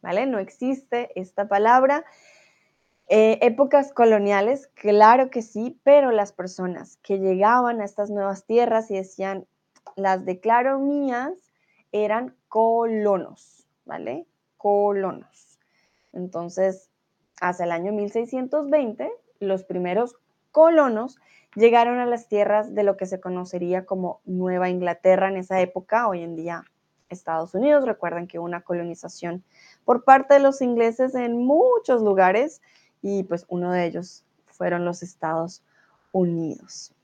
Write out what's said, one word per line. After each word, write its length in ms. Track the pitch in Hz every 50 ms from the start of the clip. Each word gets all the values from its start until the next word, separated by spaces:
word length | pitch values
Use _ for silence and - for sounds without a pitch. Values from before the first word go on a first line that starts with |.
¿vale? 240 | - - 175 202 254
No 140 | 277 247 208
existe 720 | 190 - _ _ 247 254 269 262 _ _ - 240 240 - - 185
esta 280 | 190 185 _ - 202
palabra. 580 | 208 202 202 208 226 247 262 262 269 285 302 320 - _ _ _ _ _ _ _ _ _ _ _ _ _ _ _ _ _ _ _
Eh, 320 | _ 190 220 220 220 220 220
épocas 500 | 240 240 233 233 285 269 294 285 277 277
coloniales, 760 | - - 240 226 220 208 202 202 202 196 202 220 269 269 269
claro 640 | _ _ _ - 208 208 208 214 220 233 247 262 262
que 120 | - 254
sí, 360 | 226 - _ 208 226 254 254 _ _
pero 280 | 277 285 294 277 254
las 200 | 233 214 202 196
personas 640 | _ - 180 185 185 - 185 180 175 165 - - - _ _
que 160 | - 202 196
llegaban 640 | 190 190 185 185 196 214 240 254 247 240 233 226
a 40 | 208
estas 240 | 196 _ - 208 202
nuevas 360 | 208 202 196 196 196 190 _
tierras 440 | _ 220 233 240 233 220 226 220 220
y 60 | 202
decían, 500 | 190 190 190 - - 190 190 196 190 180 _ _ _ _ _ _ _ _ - _
"Las 260 | - 196 190 190 185 190
declaro 540 | 185 180 180 - 220 226 240 247 269 269 269
mías", 540 | 277 277 285 285 285 269 247 240 254 294 370 370 _ _ _ _ _ _ _ _ _ _
eran 440 | - 208 214 208 214 226 254 254 _ _ _
colonos, 1200 | _ - 220 226 226 226 233 233 233 226 214 208 208 196 185 160 - - _ _ _ _ _ _ _ _ _ _
¿vale? 400 | - 76 87 82 110 - 311 339 _ _ _ _ _ _
Colonos. 1040 | _ - 202 202 202 202 208 202 196 190 185 147 - - _ _ _ _ _ _ _ _ _ _ _ _ _ _ _ _ _ -
Entonces, 760 | 180 180 180 180 170 170 170 175 190 190 190 190 190 _ _ _ _ _ _ _ _ _ _ _ -
hacia 240 | 180 180 180 185 175
el 60 | 175 170
año 180 | 170 170 196 214
mil 180 | 208 208 202
seiscientos 580 | - 226 233 233 262 254 254 254 285 302 294 277
veinte, 420 | 294 302 269 226 208 - 262 359 466 480 _ _ _ _
los 240 | 202 196 190 185 185
primeros 520 | _ 180 180 180 180 180 208 240 240 _ _ _ _ _ _ _ _
colonos 680 | _ 294 320 330 339 311 285 262 226 214 233 262 _ _ _ _ _ _ _ _ _
llegaron 440 | 208 220 233 233 233 233 240 247 247
a 60 | 247
las 220 | 240 240 233 233
tierras 460 | _ 214 208 202 196 208 214 208 214 202
de 100 | 208 208
lo 140 | 202 196
que 80 | 196 196
se 140 | 185 190 185
conocería 680 | - 185 180 180 180 180 - 180 180 175 180 185 185
como 360 | 185 196 190 185 175 - _ _
Nueva 440 | - 185 180 180 185 185 180 180 180
Inglaterra 580 | 180 180 180 175 170 - _ 185 185 185 190 190
en 80 | 196
esa 220 | 185 185 185 190 185
época, 460 | 180 180 180 185 185 _ 214 226 240
hoy 160 | 220 185 175 170
en 120 | 170 170
día 280 | 160 160 170 170 170 - _ _ _ _ _ _ _ _ _
Estados 440 | 180 185 _ - 165 160 160 175 -
Unidos. 300 | 185 247 294 294 294 269
Recuerden 420 | 247 208 _ - 170 170 170 175
que 120 | 175 - 170
hubo 60 | 170
una 160 | 175 175 175
colonización 840 | 175 _ 180 175 170 170 170 - - 175 - - - 170 170 185 _ _ _ _ _ _ _ _ _
por 180 | - 247 240 -
parte 300 | - 269 269 269 269 285
de 40 | 277
los 220 | 277 269 269 269
ingleses 540 | 262 247 240 233 233 226 226 233 254 262 262
en 220 | 254 247 233 233
muchos 640 | 240 240 254 285 320 466 508 494 466 453 - 262 233
lugares 600 | 220 208 196 190 185 185 190 220 262 311 - - _ _ _ _ _ _ _ _
y, 220 | - 196 202 196 185
pues, 220 | 185 170 170 175 _
uno 220 | - 175 180 180
de 140 | 180 180 175
ellos 380 | 170 165 175 180 - - - _ _ _ _ _
fueron 400 | _ _ _ 180 175 175 175 175
los 180 | 175 180 180 175
Estados 600 | 180 - _ - 160 160 160 165 175 185 - _ _ _ _ _ _ _ _ _ _
Unidos. 840 | _ 190 180 175 170 165 165 156 - - - _ - - - - _ _